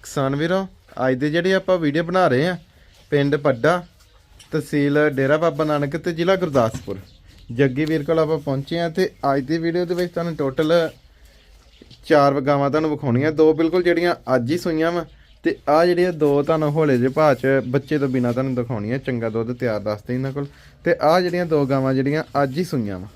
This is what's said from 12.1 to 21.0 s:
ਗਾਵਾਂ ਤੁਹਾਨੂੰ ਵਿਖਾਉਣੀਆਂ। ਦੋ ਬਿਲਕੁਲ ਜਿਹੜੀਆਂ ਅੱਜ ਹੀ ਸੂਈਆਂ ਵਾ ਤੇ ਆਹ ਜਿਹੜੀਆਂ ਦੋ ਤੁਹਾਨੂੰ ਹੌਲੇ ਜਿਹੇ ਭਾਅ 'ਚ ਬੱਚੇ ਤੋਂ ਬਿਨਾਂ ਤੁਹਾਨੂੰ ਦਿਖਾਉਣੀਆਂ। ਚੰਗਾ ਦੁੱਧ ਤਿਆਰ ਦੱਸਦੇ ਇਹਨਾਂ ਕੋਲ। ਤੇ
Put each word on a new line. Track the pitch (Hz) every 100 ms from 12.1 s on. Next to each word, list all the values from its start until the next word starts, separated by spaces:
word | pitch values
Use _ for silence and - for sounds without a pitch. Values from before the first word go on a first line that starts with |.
| 151 139 139
ਗਾਵਾਂ | 135 143 139
ਤੁਹਾਨੂੰ | 147 156
ਵਿਖਾਉਣੀਆਂ। | 147 143 120 151
ਦੋ | 151 156
ਬਿਲਕੁਲ | 151 165 180
ਜਿਹੜੀਆਂ | 175 165 175 - - 131
ਅੱਜ | 120
ਹੀ | 175
ਸੂਈਆਂ | 175 160 165
ਵਾ | 175 160 - _ -
ਤੇ | 170 - -
ਆਹ | 151 175
ਜਿਹੜੀਆਂ | 175 180
ਦੋ | 156 147 143
ਤੁਹਾਨੂੰ | 143 160 151
ਹੌਲੇ | 147 156 123
ਜਿਹੇ | 127
ਭਾਅ | 127 156
'ਚ | 123 135 135 127
ਬੱਚੇ | 131 - 151
ਤੋਂ | 135
ਬਿਨਾਂ | 127 123
ਤੁਹਾਨੂੰ | 120 135
ਦਿਖਾਉਣੀਆਂ। | 123 120 117 104 135
ਚੰਗਾ | 139 120 113
ਦੁੱਧ | 110 113
ਤਿਆਰ | 120 123 107
ਦੱਸਦੇ | 104 104 -
ਇਹਨਾਂ | 127 135
ਕੋਲ। | 135 143 - - -
ਤੇ | 170 170